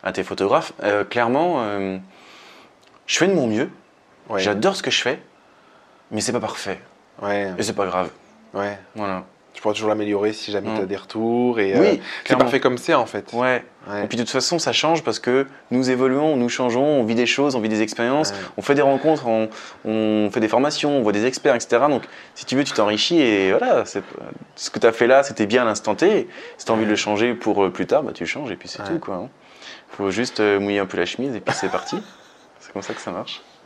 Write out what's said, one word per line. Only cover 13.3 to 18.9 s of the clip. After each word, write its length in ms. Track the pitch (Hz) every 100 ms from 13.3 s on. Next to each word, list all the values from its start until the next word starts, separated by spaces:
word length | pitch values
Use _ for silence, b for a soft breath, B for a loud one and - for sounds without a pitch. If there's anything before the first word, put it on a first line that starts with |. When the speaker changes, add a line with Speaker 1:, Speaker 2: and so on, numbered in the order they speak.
Speaker 1:
Ouais. 320 | 117 127 123 - - 95
Speaker 2:
Ouais. 160 | 104
Speaker 1:
Et 20 | 104
puis 100 | 113
de 60 |
toute 80 | 117
façon, 280 | 131 - 170
ça 140 | -
change 300 | - 151 165
parce 160 | 131 107
que 280 | - 131 135 B -
nous 200 | 123 127
évoluons, 460 | 123 131 131 156 143
nous 120 | 120
changeons, 360 | 120 127 120
on 200 | 147 143
vit 100 | 110 117
des 100 | 120
choses, 300 | - 143 127
on 40 |
vit 80 | 107
des 140 | 107
expériences, 480 | 107 - 120 139 156
Speaker 2:
Ouais. 60 | 196 B -
Speaker 1:
on 40 |
fait 120 | 101 143
des 60 |
rencontres, 440 | 139